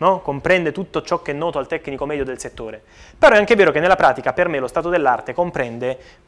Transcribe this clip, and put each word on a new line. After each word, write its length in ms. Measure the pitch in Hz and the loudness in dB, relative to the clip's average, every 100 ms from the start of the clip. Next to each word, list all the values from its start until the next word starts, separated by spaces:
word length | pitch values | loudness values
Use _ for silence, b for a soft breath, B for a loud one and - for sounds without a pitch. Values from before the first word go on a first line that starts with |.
no? 200 | 175 185 | 0 0
Comprende 500 | - 139 147 185 165 | -4 -6 0 0 0
tutto 300 | 185 185 - | -6 -6 -6
ciò 220 | - 175 | -4 -6
che 80 | - | -4
è 40 | |
noto 220 | 143 170 156 | -6 -4 -4
al 100 | 127 | -6
tecnico 380 | 160 147 135 | -8 -8 -8
medio 200 | 143 147 | -6 -6
del 140 | 127 123 | -6 -8
settore. 440 | 123 - 113 107 B B B B | -12 -12 -14 -14 B B B B
Però 160 | 294 | 6
è 40 | 214 | 6
anche 160 | 208 | 4
vero 160 | 226 175 | 4 4
che 100 | 147 | 4
nella 160 | 175 185 | 2 4
pratica 380 | 170 156 135 | 4 2 -2
per 140 | 170 175 | 0 -2
me 100 | 147 | -2
lo 80 | 127 | -4
stato 240 | 170 170 | -4 0
dell'arte 420 | 175 135 123 - | 0 2 0 -2
comprende 640 | 127 175 151 120 117 127 127 B B | -4 -2 -2 -6 -4 -6 -6 B B